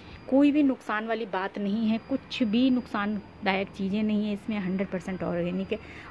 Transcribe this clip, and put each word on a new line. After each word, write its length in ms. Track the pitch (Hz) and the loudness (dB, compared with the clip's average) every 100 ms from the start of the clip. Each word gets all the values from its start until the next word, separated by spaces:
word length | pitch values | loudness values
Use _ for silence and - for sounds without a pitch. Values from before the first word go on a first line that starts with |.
| - - - | -8 -16 2
कोई 220 | 262 285 | 6 6
भी 120 | 285 | 6
नुकसान 440 | 277 247 - 214 220 | 4 2 -2 -2 -2
वाली 180 | 220 226 | -2 -2
बात 300 | 185 196 214 | -2 -2 -2
नहीं 280 | 202 208 220 | -2 2 2
है, 100 | 226 | 2
कुछ 420 | - 269 - - | 0 -4 -4 -2
भी 260 | 233 226 262 | 2 4 4
नुकसानदायक 1000 | 247 233 220 202 208 - - 208 190 196 | 4 0 -2 -2 -2 -6 -6 0 0 -2
चीज़ें 320 | - 196 208 | -4 -2 0
नहीं 220 | 214 208 214 | 0 0 0
है 80 | |
इसमें, 240 | 202 - 214 | -4 -4 -4
हंड्रेड 280 | 185 190 196 | -2 -2 -2
परसेंट 360 | 185 180 185 | -4 -6 -4
ऑर्गेनिक 480 | 175 175 175 180 185 | -2 0 0 -2 -2
है। 80 | 208 - - - | -4 -8 -16 -6